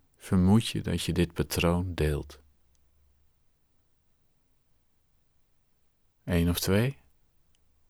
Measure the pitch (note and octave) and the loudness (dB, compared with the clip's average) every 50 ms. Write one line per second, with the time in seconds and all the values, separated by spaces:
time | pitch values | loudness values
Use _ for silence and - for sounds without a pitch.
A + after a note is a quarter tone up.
0 | _ _ _ _ - - G2+ F#2 F2+ F#2 G2+ A#2 A#2+ - - G#2+ G2+ F2+ F2 F2 | _ _ _ _ -6 -2 2 4 4 6 6 4 2 0 -4 -6 -4 -4 -4 -4
1 | - - E2 F2 F2 E2+ - - - - - - E2 E2+ E2+ F2 F2+ F#2 E2+ - | -2 -2 0 0 0 0 0 -4 -4 -4 -2 0 0 0 0 0 -2 -4 -2 -2
2 | D#2 D2+ D2 C#2+ C#2+ - - - - _ _ _ _ _ _ _ _ _ _ _ | 0 0 0 -2 -6 -10 -14 -20 -20 _ _ _ _ _ _ _ _ _ _ _
3 | _ _ _ _ _ _ _ _ _ _ _ _ _ _ _ _ _ _ _ _ | _ _ _ _ _ _ _ _ _ _ _ _ _ _ _ _ _ _ _ _
4 | _ _ _ _ _ _ _ _ _ _ _ _ _ _ _ _ _ _ _ _ | _ _ _ _ _ _ _ _ _ _ _ _ _ _ _ _ _ _ _ _
5 | _ _ _ _ _ _ _ _ _ _ _ _ _ _ _ _ _ _ _ _ | _ _ _ _ _ _ _ _ _ _ _ _ _ _ _ _ _ _ _ _
6 | _ _ _ _ - F2+ F#2 E2+ E2+ E2+ E2 - - - F#2+ G#2 A#2 C3 C#3 - | _ _ _ _ -8 -2 0 0 2 2 0 -2 -2 0 0 0 0 -2 -4 -8
7 | _ _ _ _ _ _ _ _ _ _ _ _ _ _ _ _ _ _ | _ _ _ _ _ _ _ _ _ _ _ _ _ _ _ _ _ _